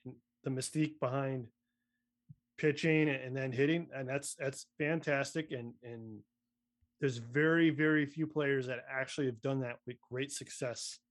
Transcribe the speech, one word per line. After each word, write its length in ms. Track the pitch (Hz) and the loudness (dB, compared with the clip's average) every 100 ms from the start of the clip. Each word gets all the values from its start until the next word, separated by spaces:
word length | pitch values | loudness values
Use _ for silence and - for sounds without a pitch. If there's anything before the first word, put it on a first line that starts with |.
and 100 | 127 - _ _ | -16 -16 _ _
the 60 | 135 | -4
mystique 480 | 131 - 156 151 - | -2 -2 0 0 0
behind 460 | 127 135 135 131 117 _ _ _ _ _ _ _ - - _ - | -2 0 0 -2 -6 _ _ _ _ _ _ _ -20 -20 _ 0
pitching 500 | 156 143 165 156 151 | 2 4 4 6 6
and, 140 | 131 | 2
and 140 | 127 135 | -2 -4
then 160 | 131 | -2
hitting, 340 | 120 143 170 160 | 2 4 4 0
and 120 | 135 127 | -6 -4
that's, 280 | 139 - | -4 -4
that's 320 | - 143 - - - | -4 -4 -4 -8 -2
fantastic. 760 | 147 165 156 139 139 160 156 | 0 0 2 0 0 -2 -4
And, 200 | 127 120 117 | -6 -8 -12
and 360 | 123 117 110 104 - _ _ _ _ _ _ _ | -12 -12 -12 -14 -18 _ _ _ _ _ _ _
there's 160 | 139 117 | -2 -2
very, 540 | 117 135 160 165 165 | -2 2 4 6 4
very 340 | 143 156 156 | 4 4 4
few 220 | 143 160 151 | 2 -2 -2
players 400 | 156 143 135 127 | 0 2 2 0
that 180 | 123 - | -6 -4
actually 360 | 131 131 - 135 | -4 -2 -2 -2
have 140 | 117 | 0
done 200 | 139 135 | -2 -2
that 160 | 123 120 - | -2 -6 -10
with 100 | 120 - | -12 -8
great 200 | 123 139 | -6 -4
success 680 | - 131 - 127 117 - - _ | -6 -10 -6 -6 -6 -8 -12 _